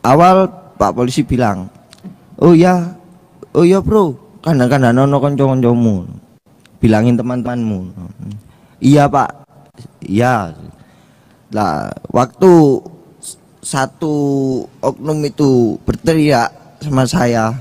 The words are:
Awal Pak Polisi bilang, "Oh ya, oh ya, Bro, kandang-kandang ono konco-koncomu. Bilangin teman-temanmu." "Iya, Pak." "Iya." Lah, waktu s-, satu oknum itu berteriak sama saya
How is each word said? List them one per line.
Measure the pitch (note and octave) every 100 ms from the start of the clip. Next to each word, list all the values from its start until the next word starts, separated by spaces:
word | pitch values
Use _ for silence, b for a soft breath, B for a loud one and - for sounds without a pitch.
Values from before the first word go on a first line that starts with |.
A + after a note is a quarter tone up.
Awal | A2+ C#3+ F3 F#3 F#3 - - -
Pak | G2+ F#2
Polisi | B2 B2+
bilang, | C3 A#2+ A#2 F#2+ F#2+ _ _ - - - _ -
"Oh | E3+ E3
ya, | F3+ F3+ E3+ F#3 - _ _ _ -
oh | -
ya, | E3+ F#3+
Bro, | - G#3+ F3+ B2 - -
kandang-kandang | - D3+ B2 C#3 B2 A#2+ C#3
ono | C#3+
konco-koncomu. | C#3 C#3 C3+ C3 A#2+ A#2+ A#2 G2 F2 - _ _ _ _ _ _
Bilangin | A2+ G#2+ A#2
teman-temanmu." | A#2 A#2 B2 A#2+ A#2+ A2+ G2 F#2 - F2+ - G2+ G#2 - b b b
"Iya, | B2+ D3 C#3+
Pak." | C#3 B2 - _ _ _ _ - _
"Iya." | - G2 B2 A#2+ F2+ D#2 D#2 - b b b b b b _
Lah, | G#2 G2+ D2 G1+ - -
waktu | - B2 - F#3 E3+ D3+ C3+ - - - _
s-, | - - _ _
satu | - C#3+ C3+ _ D#3+ D3 C#3+ C#3 C3+ C3 - -
oknum | C3 B2+ C#3+ D#3
itu | D3 - C#3+ C3 A#2 - -
berteriak | - - D#3+ D3+ C3 A#2 - - _
sama | D3+ C3+ B2+
saya | E3 B2 A#2 A2 B2+